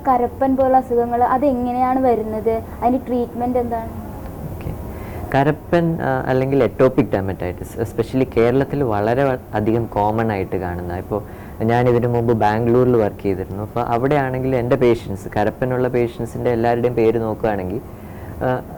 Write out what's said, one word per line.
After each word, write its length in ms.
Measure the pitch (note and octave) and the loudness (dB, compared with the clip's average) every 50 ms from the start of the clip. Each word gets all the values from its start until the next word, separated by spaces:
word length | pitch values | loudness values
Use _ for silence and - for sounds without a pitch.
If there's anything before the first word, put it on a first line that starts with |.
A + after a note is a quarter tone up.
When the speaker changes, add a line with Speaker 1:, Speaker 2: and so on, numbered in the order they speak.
| - C4+ | 2 2
Speaker 1:
കരപ്പൻ 480 | B3+ A#3+ A#3+ A#3+ - - C#4 C4+ C4+ | 2 2 2 0 -2 0 0 0 2
പോലുള്ള 220 | B3+ C4+ C4 C4 C4 | 2 4 4 4 2
അസുഖങ്ങൾ 460 | B3+ C4 A#3+ A#3 A#3+ A#3 A#3+ A#3+ B3 | 2 2 0 0 0 2 2 2 2
അതെങ്ങനെയാണ് 760 | A#3+ C4 B3+ C#4 D4 B3+ A#3+ B3 B3 B3 B3 B3+ B3+ B3+ C4 | 2 2 2 2 2 2 2 0 -2 0 0 0 2 2 2
വരുന്നത്? 640 | C4 B3+ A#3 G#3+ A3 A3 G#3+ A3 G3+ A3+ A3 A3+ A3 - - - - | 4 4 2 2 0 -2 -4 -2 0 0 0 -2 -4 -8 -8 -2 0
അതിന് 160 | A#3+ B3+ C4 - - | 2 2 0 -2 -2
ട്രീറ്റ്മെന്റ് 520 | B3 B3 A#3+ A#3 - A3+ A#3+ B3 B3 B3 | -2 -2 -2 -2 -4 -4 -4 -2 0 0
എന്താണ്? 300 | A#3+ A#3 A#3 A3+ A3+ A3+ - - - - - - - - - - - - - | 0 -2 -4 -4 -6 -8 -10 -10 -10 -10 -12 -10 -10 -12 -10 -10 -10 -10 -10
Speaker 2:
ഓക്കെ, 180 | - - - - - - - - - - - - - - - - C3+ | -8 -8 -8 -8 -8 -8 -10 -10 -10 -10 -10 -10 -10 -6 -2 0 2
കരപ്പൻ, 600 | C#3 D3 D3 - - - - E3+ E3+ E3 E3 - | 2 2 0 -2 -2 0 2 2 2 2 0 0
ആ, 280 | - C3+ C3 C3 B2+ C3+ | 0 0 0 0 0 0
അല്ലെങ്കിൽ 340 | C3 C3 C3 C3+ C3+ C#3 B2 | 0 2 2 2 4 4 4
എക്ടോപിക് 440 | G#2 - - B2+ C3 C3 - A#2 G2 | 2 4 4 4 4 4 4 0 2
dermatitis, 760 | - G2+ F#2+ G2 F#2 - - F2+ F2+ - - - - - A#2 | 2 -2 0 -2 -4 -4 -4 -6 -6 -6 -10 -10 -6 -6 -6
especially 440 | - - - A2 - - C3 C3 - - A#2+ | -6 -2 -4 -4 -2 0 0 0 0 2 4
കേരളത്തിൽ 460 | A2+ A#2+ B2 C3+ C#3 C3+ - C#3+ C#3+ | 4 4 4 2 0 0 0 -2 0
വളരെ 400 | A#2 G#2+ G2+ G#2 G#2+ A#2+ C3 C#3 | 0 0 0 2 2 2 2 2
വ-, 160 | C3+ B2+ B2 - - - | 0 0 -2 -6 -4 -4
അധികം 320 | G#2+ G#2+ A2+ A2 A#2+ A2+ | -2 0 2 2 0 0
കോമൺ 460 | A2 - G#2 G#2 G#2+ A2 A2+ A2+ A2 | -2 0 0 0 2 2 0 0 0
ആയിട്ട് 240 | G#2+ F#2+ F#2 F2 - | 0 -2 -4 -4 -4
കാണുന്ന, 400 | F#2 F#2 F2 F2 F2 F2 F2 F2 | -4 -4 -4 -6 -6 -6 -6 -6
ഇപ്പോൾ 280 | F#2 F#2+ - G#2+ G#2 - - - - - - - - A2 | -6 -6 -4 -4 -6 -6 -6 -14 -16 -16 -14 -8 -4 0
ഞാൻ 260 | A2+ A#2 B2 B2 B2+ | 2 2 4 4 4
ഇതിനു 180 | A#2+ A#2+ A#2 B2 | 4 2 2 2
മുമ്പ് 260 | A#2+ A#2+ A#2 A#2 A#2+ | 0 0 2 2 2
ബാംഗ്ലൂരിൽ 640 | A2 G#2+ G#2 G#2+ A2 A#2+ A#2+ A#2 B2+ B2+ B2 B2 A2+ | 4 4 2 2 2 2 4 4 4 6 6 4 4
വർക്ക് 260 | G#2+ G2+ - - - | 4 2 0 -2 -2
ചെയ്തിരുന്നു. 400 | G2+ F#2+ F2+ F#2+ F#2 F#2+ G2 G#2+ | -2 -2 -2 -4 -6 -6 -8 -8
അപ്പോൾ 160 | G2 - A#2+ | -6 -4 -4
അവിടെയാണെങ്കിൽ 760 | A#2+ A#2+ A#2+ A#2 B2+ C#3 D3+ D3 C3+ C3 B2+ C3 C3 C3 C3 | -2 0 0 0 2 2 2 2 0 0 -2 -2 -2 0 0
എൻ്റെ 200 | B2 A#2 B2 C#3 | 0 2 2 2
പേഷ്യൻസ്, 520 | B2 B2+ A#2+ A2+ - - - G2 G2 - - - G#2+ | 4 4 4 4 2 0 -8 -8 -8 -8 -4 -2 0
കരപ്പനുള്ള 500 | G#2 G#2+ - - C3 B2+ B2+ B2 B2+ B2 | 0 0 0 -2 -2 -2 0 0 0 0
പേഷ്യൻസിൻ്റെ 600 | B2 B2 A#2+ A#2 - - A#2+ A2+ - B2 A#2+ B2 | 0 0 0 0 -2 -6 -8 -8 -6 -2 0 0
എല്ലാവരുടെയും 440 | A#2+ A2+ A2+ A#2+ A#2+ A#2+ A#2 B2 B2 | 0 2 2 2 2 2 0 0 2
പേര് 280 | A#2 A2+ A2+ A2 A#2 | 4 4 4 4 2
നോക്കുകയാണെങ്കിൽ, 600 | A2+ A2 G#2+ - - A2+ G#2 G2 F#2 F2+ G2 A#2+ - - - - - - - - - - | 0 -2 -4 -2 -2 -2 -2 0 -2 -4 -6 -6 -8 -10 -16 -16 -16 -16 -14 -14 -12 -12
ആ, 320 | - - B2+ B2+ B2+ B2 - - - | -8 -4 -2 -2 -2 -2 -4 -10 -12